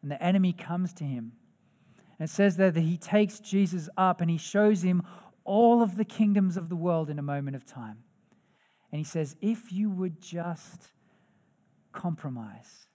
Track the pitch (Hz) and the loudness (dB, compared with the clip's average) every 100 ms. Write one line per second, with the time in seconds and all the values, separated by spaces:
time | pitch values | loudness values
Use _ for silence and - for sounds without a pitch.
0 | 147 143 175 190 185 175 - 175 180 - | -8 -4 2 4 4 0 -6 -4 -4 -6
1 | 147 127 113 120 _ _ _ _ _ _ | -8 -6 -10 -16 _ _ _ _ _ _
2 | _ _ - - 202 170 190 165 160 175 | _ _ -8 2 2 6 4 4 0 0
3 | - 208 208 214 - 196 196 175 156 - | 2 2 2 -2 -2 2 2 0 -6 0
4 | 185 175 165 165 - 202 214 208 180 180 | 2 2 0 -2 -2 2 4 4 2 0
5 | 175 - - _ - 202 233 233 226 180 | -2 -12 -20 _ -2 4 6 6 4 0
6 | 220 - 214 202 190 175 165 175 175 165 | -6 0 2 4 2 -2 -6 -4 0 0
7 | 151 147 143 143 139 139 - - 113 107 | -2 -4 -4 -4 -4 -8 -12 -14 -14 -14
8 | _ _ _ _ _ _ _ _ _ 147 | _ _ _ _ _ _ _ _ _ -8
9 | 151 170 151 - 202 226 - 185 214 185 | -6 -4 -6 -4 -4 -4 -6 -4 -2 -2
10 | 185 160 - 170 170 165 - - - _ | -4 -6 -12 -8 -6 -8 -12 -20 -20 _
11 | _ _ _ _ _ _ _ _ _ - | _ _ _ _ _ _ _ _ _ -8
12 | 180 160 156 123 110 110 117 - _ | -6 -6 -8 -10 -12 -16 -20 -20 _